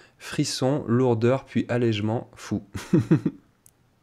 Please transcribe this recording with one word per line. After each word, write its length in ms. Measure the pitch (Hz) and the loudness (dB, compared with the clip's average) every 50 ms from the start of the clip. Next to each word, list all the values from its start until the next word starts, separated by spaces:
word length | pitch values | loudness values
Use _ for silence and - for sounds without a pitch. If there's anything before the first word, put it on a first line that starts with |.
| - - _ _ | -20 -20 _ _
Frisson, 680 | - - - - 147 - - - 131 131 143 147 - - | -16 -12 -4 -4 -4 -4 -2 -2 0 0 0 -2 0 0
lourdeur, 560 | 117 123 131 127 117 110 117 117 131 131 - | 2 2 4 4 2 2 2 2 2 2 -2
puis 200 | - - 117 - - | -4 -2 -2 -2 0
allègement, 600 | 120 120 123 117 110 104 104 107 110 127 - - - | -2 0 0 0 0 0 -2 -2 -2 -4 -6 -8 -18
fou. » 280 | - - - 104 101 - - - 101 - - - | -18 -10 -6 -6 -6 -6 -8 -14 -14 -6 2 2
<laughs> 100 | 156 110 - 165 127 - - - - _ _ _ _ _ - _ _ _ _ _ _ | 2 4 4 2 2 2 -2 -6 -6 _ _ _ _ _ -20 _ _ _ _ _ _